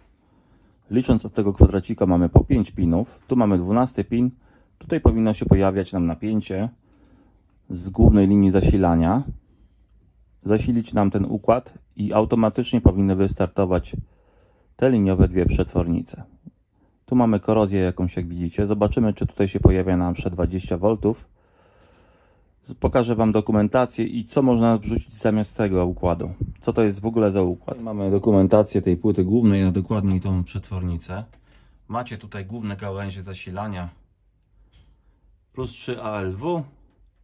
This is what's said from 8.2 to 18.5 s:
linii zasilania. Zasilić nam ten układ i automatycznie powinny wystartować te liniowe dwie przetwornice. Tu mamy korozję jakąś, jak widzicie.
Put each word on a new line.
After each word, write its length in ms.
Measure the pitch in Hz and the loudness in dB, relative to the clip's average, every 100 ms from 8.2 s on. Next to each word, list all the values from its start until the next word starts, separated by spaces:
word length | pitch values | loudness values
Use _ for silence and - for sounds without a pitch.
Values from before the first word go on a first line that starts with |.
| 98 | 4
linii 240 | 101 98 | 4 4
zasilania. 720 | 95 - 98 87 82 82 113 143 - _ _ _ _ _ _ _ _ _ _ | 4 2 2 2 2 2 0 -4 -12 _ _ _ _ _ _ _ _ _ _
Zasilić 500 | 95 110 - 117 113 | -2 0 2 -2 -2
nam 180 | 107 101 | 0 0
ten 140 | 98 98 | 0 -2
układ 480 | 104 - 120 - - _ - | -4 0 0 0 -20 _ -8
i 180 | 104 | -2
automatycznie 680 | 107 110 117 110 117 120 120 | 0 0 2 0 0 -2 2
powinny 340 | - 92 98 92 | 2 4 0 2
wystartować 800 | 98 - 92 - 95 90 - - - _ _ _ _ _ _ - | 0 0 -4 -2 0 0 -4 -12 -14 _ _ _ _ _ _ 0
te 140 | 131 | 2
liniowe 380 | 120 98 92 92 | 2 2 4 2
dwie 180 | 90 85 | 2 0
przetwornice. 800 | - 90 90 85 82 - - - - - _ _ _ _ _ - | 0 -2 -2 -2 -2 -6 -16 -20 -20 -20 _ _ _ _ _ -2
Tu 100 | 127 | 0
mamy 240 | 117 104 | 2 0
korozję 400 | - 110 104 98 | 2 2 2 0
jakąś, 360 | 92 - 90 - | 0 -2 -4 -4
jak 120 | 87 | -8
widzicie. 400 | 87 85 | -6 -6